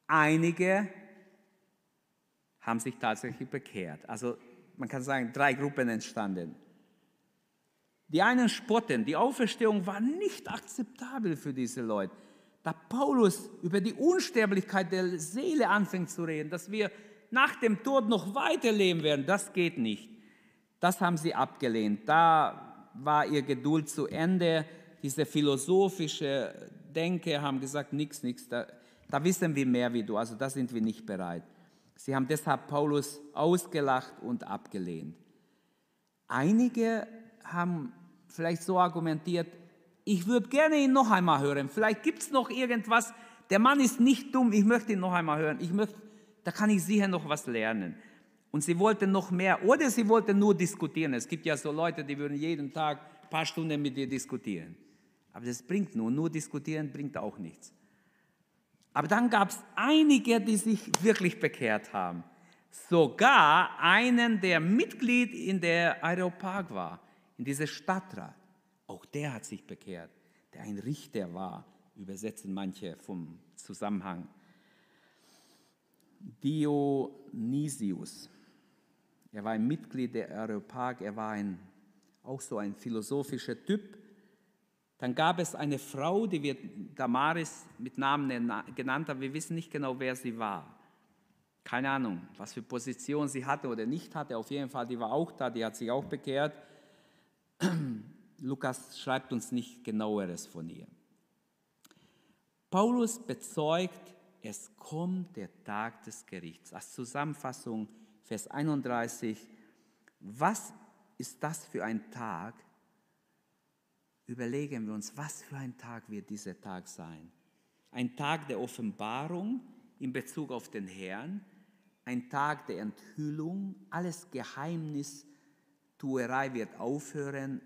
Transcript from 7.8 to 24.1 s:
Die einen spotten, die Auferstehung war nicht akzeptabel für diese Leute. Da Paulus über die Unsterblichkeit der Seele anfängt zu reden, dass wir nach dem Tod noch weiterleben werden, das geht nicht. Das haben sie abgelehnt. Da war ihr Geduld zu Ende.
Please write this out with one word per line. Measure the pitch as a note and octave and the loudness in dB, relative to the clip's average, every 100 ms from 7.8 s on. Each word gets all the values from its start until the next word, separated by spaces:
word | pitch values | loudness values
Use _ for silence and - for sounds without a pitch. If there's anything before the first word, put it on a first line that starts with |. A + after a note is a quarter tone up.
| _ _ - | _ _ -2
Die | D#3 | 4
einen | G#3 B3 A#3 | 6 6 4
spotten, | - - A3+ A3+ B2 A2 | 2 2 2 2 0 2
die | D#3 | 2
Auferstehung | A#3+ C4 A3+ - A3 G#3 F3+ | 2 2 -2 2 2 2 -2
war | G3 | -2
nicht | A#3+ F4 G#4 - - | 0 0 -2 -4 -10
akzeptabel | A3+ - - A3 - B3 C4+ G3+ | -10 -10 -8 -8 -8 -10 -4 -2
für | D3 D3 | -2 -4
diese | C3 A#2 C3 | -4 -4 -4
Leute. | A2+ G#2 F#2+ - - - _ _ | -2 0 -2 -6 -20 -20 _ _
Da | E3 | -8
Paulus | - - A#3+ C#4 C4 G3+ - - - | -8 -6 -2 2 6 6 4 -8 -6
über | E3+ G3 | -2 0
die | G3+ | 0
Unsterblichkeit | G#3 D4+ F#4 - A#3 G#3 G3 F#3 G3 F3 | 2 4 4 2 2 2 2 0 -2 0
der | F#3 F#3 F3 | 0 0 -2
Seele | D#3 G#3+ F4+ D4+ F3+ | -6 -4 0 2 4
anfängt | G#3 F#3+ F#3 E3 | 4 2 -2 -4
zu | - | -4
reden, | E3 D3+ D3+ | -4 -4 -4
dass | E3+ - | -8 -6
wir | G#3+ G3+ - - - - | -2 -2 -4 -20 -20 -2
nach | B3 D4 - | 2 2 4
dem | A3+ G3 | 2 2
Tod | C4+ C4+ G#3+ | 2 2 4
noch | G#3+ F3 | 2 0
weiterleben | B3+ - D#4 A3+ G#3+ F#3 E3 | -2 0 2 2 4 4 4
werden, | D3+ C#3+ | 2 2
das | C#3 G3 - | 2 0 0
geht | F#3 E3+ - | 0 0 2
nicht. | A2+ G2+ - - - _ _ _ _ - | 0 -2 -8 -20 -20 _ _ _ _ 0
Das | F3 F3+ | 0 2
haben | F3 E3 | 2 2
sie | D#3+ | 0
abgelehnt. | - C3 - B2+ A2+ G#2+ G#2 - | 0 0 0 0 2 2 0 4
Da | D#3+ E3 D#3+ C3 - - - - | 6 8 6 4 -2 -16 -20 -20
war | - C#3+ D3+ | -6 2 2
ihr | C#3+ D3 | 4 2
Geduld | C3+ B2+ C#3 D#3+ D3+ | 2 0 2 2 0
zu | - | -4
Ende. | C#3 | -4